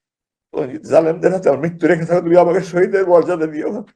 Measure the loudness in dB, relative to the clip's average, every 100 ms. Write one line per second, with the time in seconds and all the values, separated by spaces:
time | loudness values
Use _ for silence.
0 | _ _ _ _ _ -8 -8 -8 0 2
1 | 2 0 -2 0 0 0 -2 -2 0 0
2 | 0 -2 2 4 4 0 -2 -2 0 0
3 | 2 2 2 -2 -4 -6 -8 -8 -12